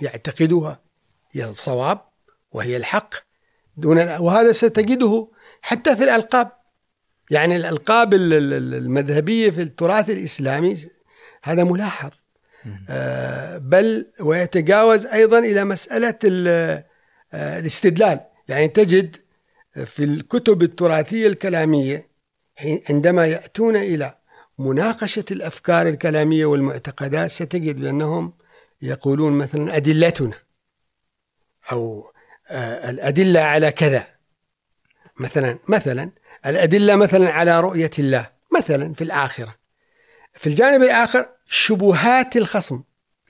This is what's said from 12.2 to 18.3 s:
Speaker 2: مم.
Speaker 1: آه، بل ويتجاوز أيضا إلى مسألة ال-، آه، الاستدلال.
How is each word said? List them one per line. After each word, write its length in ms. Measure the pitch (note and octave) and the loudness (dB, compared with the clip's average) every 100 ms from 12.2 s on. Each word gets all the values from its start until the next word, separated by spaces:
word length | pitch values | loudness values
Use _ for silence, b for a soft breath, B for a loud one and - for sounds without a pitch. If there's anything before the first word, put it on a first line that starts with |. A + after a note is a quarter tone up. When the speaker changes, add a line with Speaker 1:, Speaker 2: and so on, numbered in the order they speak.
| _ _ b b | _ _ b b
Speaker 2:
مم. 220 | A#2 G2+ F#2+ | -18 -18 -12
Speaker 1:
آه، 720 | C3 C3 C3 C3 C3 D3 F3 | -8 -6 -6 -8 -10 -12 -12
بل 480 | C3 F3+ A3 A3 - - | 0 2 2 -2 -6 -6
ويتجاوز 840 | D3+ E3 F3 F3+ D#3 G3+ A3+ A3 A#3 | -2 -2 -2 -2 2 4 6 4 2
أيضا 320 | A3 A3 A#3 | 2 4 4
إلى 260 | A#3 G3+ | 4 0
مسألة 540 | G3+ F#3+ - A#3 A#3 A3 | -2 -4 -6 -2 -2 0
ال-، 600 | G#3+ F#3 F3 E3+ E3 D#3 - _ _ _ _ | 0 2 2 0 0 -6 -10 _ _ _ _
آه، 260 | D#3 D3 E3+ | -12 -10 -8
الاستدلال. 600 | D#3+ - - E3 G#3+ D#3 - | -6 0 2 4 2 0 -6